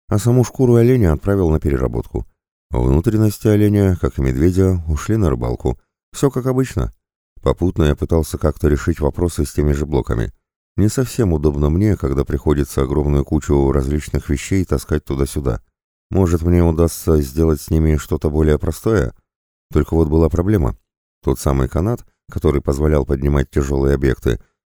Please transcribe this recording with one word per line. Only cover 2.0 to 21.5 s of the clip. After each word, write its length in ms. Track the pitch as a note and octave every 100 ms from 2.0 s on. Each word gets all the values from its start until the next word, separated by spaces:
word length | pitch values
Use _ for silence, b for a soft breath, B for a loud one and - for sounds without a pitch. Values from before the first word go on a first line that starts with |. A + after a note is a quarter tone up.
| - B1 - _ _ _ _
Внутренности 800 | B1 B1 C#2+ E2+ G#2+ G#2+ G2+ A2
оленя, 500 | G#2 G#2 G#2 G2 F2+
как 200 | C#2+ -
и 20 |
медведя, 640 | C2+ B1+ E2+ F2+ F#2+ F#2 D#2+
ушли 300 | D2 - A2
на 140 | F#2
рыбалку. 480 | B1 A#1+ A#1+ C2 B1 _ _ _
Всё 160 | - C#3+
как 160 | C3 B2
обычно. 460 | C3 C3 - A#1 - _ _ _ -
Попутно 440 | - C2 F2 - D#2
я 100 | C#2
пытался 420 | - E2 D#2 D2
как-то 300 | D#2+ - D#2
решить 320 | D2 - D#2+
вопросы 460 | D2 - F2 - D2
с 60 |
теми 220 | - D2
же 140 | C#2+ D2
блоками. 440 | C#2 - A#1 G#1+ - _ _ _ -
Не 120 | G#2
совсем 440 | A#2+ B2+ - G#2+
удобно 380 | D#2+ D2+ C#2+ D2
мне, 260 | E2 G#2+ F#2+
когда 260 | C#2 C2+
приходится 600 | C2+ D2 - D2 C#2 -
огромную 420 | C2 C#2+ C#2+ C#2+ C2+
кучу 460 | D#2 - C#2+ C2+
различных 580 | C#2 C2+ D2 - C#2+ -
вещей 340 | C#2 - F#2+
таскать 400 | F2+ C#2 - D#2
туда-сюда. 580 | - C2+ C#2 - C2 A#1 - _ _ _ _
Может, 320 | F#2 F#2 E2+
мне 200 | E2+ F2
удастся 560 | E2+ D#2+ E2 - - D#2+
сделать 420 | C#2 C#2 E2 D2+
с 100 | -
ними 260 | D#2+ D#2 D#2
что-то 320 | - D#2 D#2+
более 300 | D2+ D#2 D2
простое? 560 | - D#2 - G#2+ C2 - _ _ _ _ _
Только 220 | D#2 D2 E2
вот 120 | D#2+
была 220 | D#2+ D#2+
проблема. 480 | D2+ F2+ G#2+ C2 - _ _ _ _
Тот 160 | - C2+
самый 280 | -